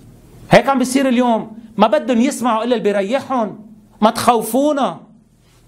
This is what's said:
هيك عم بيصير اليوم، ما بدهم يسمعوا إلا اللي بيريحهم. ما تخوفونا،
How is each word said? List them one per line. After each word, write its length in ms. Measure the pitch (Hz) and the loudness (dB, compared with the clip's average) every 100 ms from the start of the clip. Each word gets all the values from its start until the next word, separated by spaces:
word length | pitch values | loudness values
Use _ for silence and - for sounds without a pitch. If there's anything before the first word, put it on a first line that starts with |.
| - - - - - | -20 -20 -20 -20 2
هيك 180 | 196 240 | 4 4
عم 100 | 262 | 0
بيصير 300 | 254 277 269 | 0 0 0
اليوم، 500 | 240 247 220 - - - - | 2 2 0 -4 -14 -12 0
ما 100 | 214 | 2
بدهم 340 | 302 220 233 | 2 0 0
يسمعوا 440 | 262 - 247 220 | 0 0 -2 -2
إلا 120 | 240 233 | -2 0
اللي 160 | 196 | 0
بيريحهم. 680 | 202 196 226 - 254 208 - - - - - | -2 -2 -4 -4 -4 -4 -8 -20 -20 -20 0
ما 100 | 214 | 0
تخوفونا، 920 | 233 - 240 226 262 285 285 226 160 - - _ _ _ _ | 2 2 2 0 0 0 0 -2 -4 -14 -20 _ _ _ _